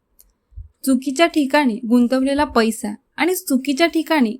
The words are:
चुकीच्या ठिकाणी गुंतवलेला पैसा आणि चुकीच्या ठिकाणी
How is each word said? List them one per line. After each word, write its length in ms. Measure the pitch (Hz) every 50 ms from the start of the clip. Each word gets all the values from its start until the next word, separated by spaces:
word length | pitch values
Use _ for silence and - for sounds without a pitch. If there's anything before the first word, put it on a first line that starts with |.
| _ _ _ _ _ _ _ _ _ _ _ - - - _ _ -
चुकीच्या 400 | 269 269 254 - 285 262 330 339
ठिकाणी 540 | 339 - 320 285 262 294 294 294 254 208 - - 214
गुंतवलेला 540 | 240 247 240 233 262 262 262 269 277 285 302
पैसा 520 | 294 - 240 220 226 226 - - 208 214 - _ _ _ -
आणि 180 | 294 339 370
चुकीच्या 520 | 359 - - 277 247 262 277 285 277 339 330
ठिकाणी 500 | 330 330 311 - 320 302 247 214 -